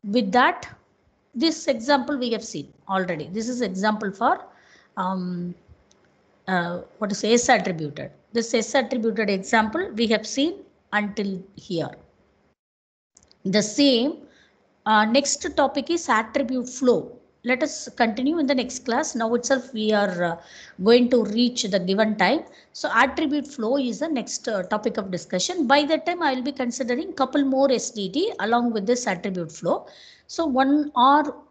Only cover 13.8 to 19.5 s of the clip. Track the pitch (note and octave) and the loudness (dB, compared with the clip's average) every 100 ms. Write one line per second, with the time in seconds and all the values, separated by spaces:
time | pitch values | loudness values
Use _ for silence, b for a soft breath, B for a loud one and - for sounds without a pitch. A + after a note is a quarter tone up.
13.8 | C#4+ A#3 C4+ F4 b b b b _ _ | 4 4 0 -4 b b b b _ _
14.8 | - G#3+ A3 B3 C#4 - F4+ D4 C4+ C#4 | 2 4 4 2 2 -4 -2 2 2 0
15.8 | - E4+ - A3 A3 - C4+ B3+ A#3+ - | -2 -4 2 0 2 -2 -2 -4 -6 0
16.8 | B3+ F#3+ - - _ _ A#3+ B3 D4+ - | 2 2 -2 -18 _ _ -4 0 -2 -4
17.8 | - - A3+ A3 C4 E4 C#4 C4 A#3 - | -14 0 0 2 0 0 0 0 -2 -8
18.8 | - A#3 G#3+ A#3 A3+ A#3 A#3 | -4 -2 -2 -4 -2 -2 0